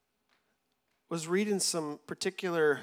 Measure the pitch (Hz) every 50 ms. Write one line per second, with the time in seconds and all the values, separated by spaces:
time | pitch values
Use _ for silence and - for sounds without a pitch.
0 | _ _ _ _ _ _ _ _ _ _ _ _ _ _ _ _ _ _ _ _
1 | _ - 170 170 156 165 175 196 214 208 202 185 - - - 170 156 147 147 -
2 | _ - 180 - - 190 185 - 196 180 170 165 156 151 143 -